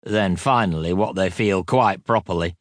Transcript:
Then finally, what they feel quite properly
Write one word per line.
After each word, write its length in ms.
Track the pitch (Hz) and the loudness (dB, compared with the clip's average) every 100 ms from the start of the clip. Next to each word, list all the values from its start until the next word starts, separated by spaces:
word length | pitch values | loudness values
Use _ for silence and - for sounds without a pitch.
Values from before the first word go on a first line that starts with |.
Then 340 | - 107 98 87 | -2 0 0 0
finally, 560 | - 123 104 80 80 | 0 2 2 -2 -2
what 220 | 92 107 95 | 0 -2 0
they 140 | 95 | -2
feel 360 | 85 107 95 90 | 0 0 0 0
quite 400 | 127 113 95 - | 2 2 0 -2
properly 500 | 113 - 87 85 87 | -2 0 -4 -4 -6